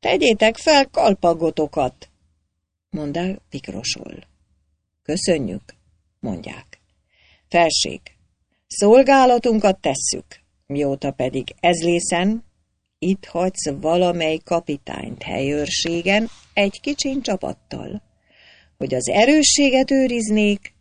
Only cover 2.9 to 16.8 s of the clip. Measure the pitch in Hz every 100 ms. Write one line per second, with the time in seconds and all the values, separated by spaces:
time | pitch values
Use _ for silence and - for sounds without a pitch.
2.9 | 160 147 143 180 190 _ 139 - 95 -
3.9 | - - - - _ _ _ _ _ _
4.9 | _ - 160 - 165 113 95 _ - _
5.9 | _ _ _ 120 90 - - - - _
6.9 | _ _ _ _ _ _ 175 165 160 -
7.9 | 67 - _ _ _ _ _ _ - 202
8.9 | 240 262 269 254 240 247 220 208 190 -
9.9 | 139 - - - - _ _ _ 143 143
10.9 | 139 143 135 127 135 123 - 170 170 170
11.9 | 170 170 175 190 226 - _ _ _ _
12.9 | _ 170 190 - 175 185 - - 139 151
13.9 | 170 180 175 160 160 - 170 165 143 -
14.9 | - 65 - - 104 135 147 147 - 165
15.9 | 170 175 202 226 - _ - 202 -